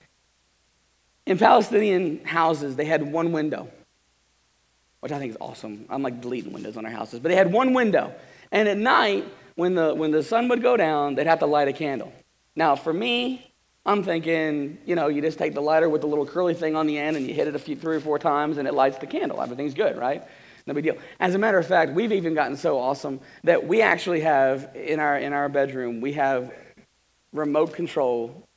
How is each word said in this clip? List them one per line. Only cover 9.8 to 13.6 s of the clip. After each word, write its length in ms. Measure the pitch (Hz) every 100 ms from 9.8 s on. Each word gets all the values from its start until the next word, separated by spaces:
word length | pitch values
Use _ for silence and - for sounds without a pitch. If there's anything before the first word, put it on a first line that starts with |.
| 160
when 180 | 156 156
the 120 | 156
sun 240 | 151 233 247
would 120 | 247
go 160 | 247 240
down, 380 | 160 151 143 135
they'd 120 | 160
have 120 | 160
to 80 | 147
light 200 | 147 139
a 60 |
candle. 400 | 135 151 131 104 - _ _ _ 151
Now, 200 | 160 139
for 180 | 165
me, 580 | 165 240 240 247 254 - _